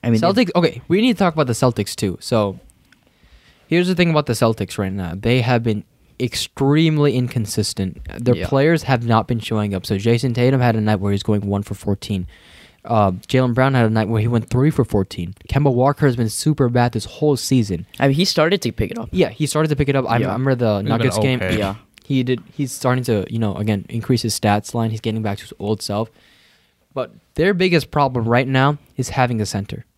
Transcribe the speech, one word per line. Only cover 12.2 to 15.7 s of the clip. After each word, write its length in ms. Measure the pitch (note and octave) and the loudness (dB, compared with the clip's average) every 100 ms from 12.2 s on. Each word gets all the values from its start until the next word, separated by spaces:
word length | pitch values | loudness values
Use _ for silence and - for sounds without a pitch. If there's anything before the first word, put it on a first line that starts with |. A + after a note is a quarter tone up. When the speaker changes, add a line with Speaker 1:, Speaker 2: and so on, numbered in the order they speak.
| F2+ - - - - _ | -6 -14 -20 -20 -20 _
Speaker 2:
Uh, 280 | - A2+ G2+ | -2 2 2
Jaylen 420 | F2+ - C3 B2+ | 0 -2 0 2
Brown 180 | A#2+ C3 | 2 2
had 140 | C3 A2+ | 4 4
a 40 | |
night 180 | A2 G#2+ | 2 0
where 120 | A2+ | 0
he 80 | A2 | 2
went 220 | A#2 A2 | 0 0
three 180 | B2 D3 | 2 2
for 140 | D3 | 2
fourteen. 500 | A#2+ G#2 F#2+ - F2 - - | 0 0 -2 -4 -10 -10 -4
Kemba 240 | C#3 D3 | 0 2